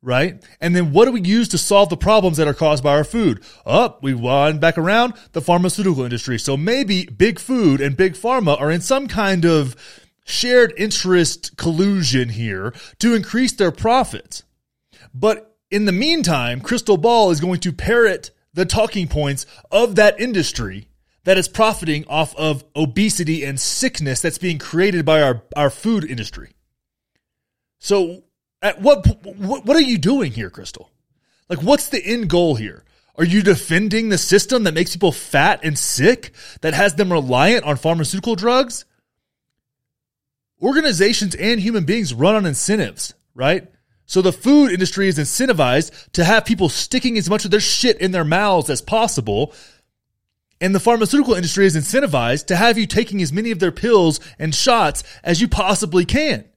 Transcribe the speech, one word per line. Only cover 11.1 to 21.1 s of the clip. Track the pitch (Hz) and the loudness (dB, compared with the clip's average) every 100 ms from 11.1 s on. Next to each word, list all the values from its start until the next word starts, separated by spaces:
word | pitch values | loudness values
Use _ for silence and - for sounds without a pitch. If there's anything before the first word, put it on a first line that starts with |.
| 180 160 - - - | 2 2 -2 -12 -6
collusion | 170 160 196 196 147 127 123 | -4 0 0 0 0 -2 -2
here | 110 117 95 101 - - _ | -4 -6 -6 -8 -12 -20 _
to | 233 | 0
increase | 233 185 226 254 | 0 0 -2 -2
their | - 190 | 0 -2
profits. | - 220 247 247 110 - - _ _ _ _ _ _ - | 0 0 2 0 -6 -14 -18 _ _ _ _ _ _ -20
But | 131 208 220 - _ _ | -2 -2 -2 -6 _ _
in | 196 208 | -2 0
the | |
meantime, | 180 285 330 175 151 120 123 | 0 0 0 0 0 -2 -6
Crystal | - 240 - 190 | -6 -6 0 2
Ball | 202 233 208 | 4 4 2
is | 160 | 2
going | 175 180 | -2 -4
to | 180 | -4
parrot | 151 - 240 226 180 - _ _ | -6 -2 4 4 2 -8 _ _
the | 147 180 | -6 -4
talking | 202 220 208 170 | 0 -2 -2 -4
points | 156 143 139 - - _ | -2 -2 -4 -10 -20 _
of | 196 233 196 | 0 2 4
that | 233 - | 4 4
industry | 240 202 156 - 107 95 - _ _ | -2 -2 -2 -4 -8 -10 -18 _ _